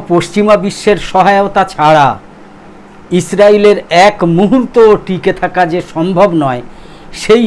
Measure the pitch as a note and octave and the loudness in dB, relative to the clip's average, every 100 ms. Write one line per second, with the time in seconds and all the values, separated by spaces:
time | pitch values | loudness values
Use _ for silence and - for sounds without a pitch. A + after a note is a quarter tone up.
0 | - E3+ E3+ G#3 G#3 G#3 G3 - G#3+ G#3 | 0 -2 -2 -2 0 0 -2 -4 -2 -2
1 | - F#3+ F3+ G3 G3+ G3+ F#3 - D3+ D#3 | -2 0 2 0 0 -2 -4 -2 2 2
2 | C3+ G2+ - - - - - - - - | 2 -2 -12 -20 -20 -20 -20 -20 -20 -20
3 | - F3+ F3 F#3+ G3+ G#3 G#3 G3+ - F3 | -6 -4 -2 2 4 4 2 0 0 2
4 | G3+ G#3 E3+ E3+ G3+ B3+ A#3+ A#3+ A3 G#3 | 2 0 -2 0 0 0 0 2 4 2
5 | - F#3 F#3+ F3+ F#3 F#3+ F3 F3 E3+ D#3+ | -2 -6 -4 -4 -4 -2 -2 -4 -6 -6
6 | F3 F3+ G3+ E3 C#3 B2 - - - - | -4 0 0 0 -4 -6 -10 -20 -20 -20
7 | - - - A3+ | -20 -8 0 0